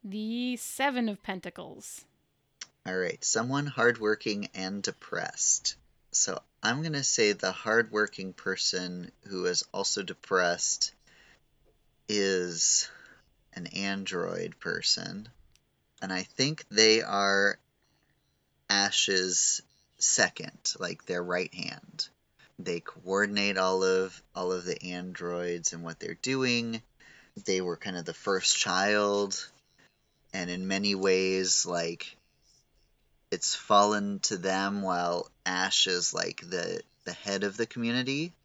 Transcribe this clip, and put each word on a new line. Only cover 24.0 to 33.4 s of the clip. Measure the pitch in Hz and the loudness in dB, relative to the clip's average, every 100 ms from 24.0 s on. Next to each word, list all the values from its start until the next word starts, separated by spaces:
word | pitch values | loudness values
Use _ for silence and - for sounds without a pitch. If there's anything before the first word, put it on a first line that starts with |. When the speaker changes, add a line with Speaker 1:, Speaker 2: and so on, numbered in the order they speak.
| 95 - _ - | 2 -6 _ -6
Speaker 2:
all | 90 | -2
of | 92 90 | -2 -4
the | 87 | -6
androids | 90 90 92 90 87 87 87 87 82 | -6 -8 -8 -8 -6 -4 -4 -2 -4
and | 85 | -6
what | 85 82 | -10 -10
they're | 85 85 | -10 -8
doing. | 131 131 127 120 117 113 - _ - - - - - | -4 0 2 0 -2 -6 -10 _ -20 -20 -20 -16 -2
They | 92 | 0
were | 92 85 | 0 -4
kind | 104 90 | -6 -6
of | 85 | -8
the | |
first | 82 - 95 - - | -8 -2 0 2 2
child, | - 92 101 104 104 101 101 98 - _ _ _ - _ _ _ _ | 2 4 4 6 6 4 2 -2 -8 _ _ _ -20 _ _ _ _
and | 98 87 | -8 -4
in | 90 95 | -4 -2
many | 98 101 | 0 2
ways, | 98 95 92 95 95 92 - 87 | 2 6 6 6 2 2 2 2
like, | 87 85 85 - - _ _ _ _ _ _ _ _ _ _ _ | 0 -2 -4 -10 -16 _ _ _ _ _ _ _ _ _ _ _
it's | 92 | -4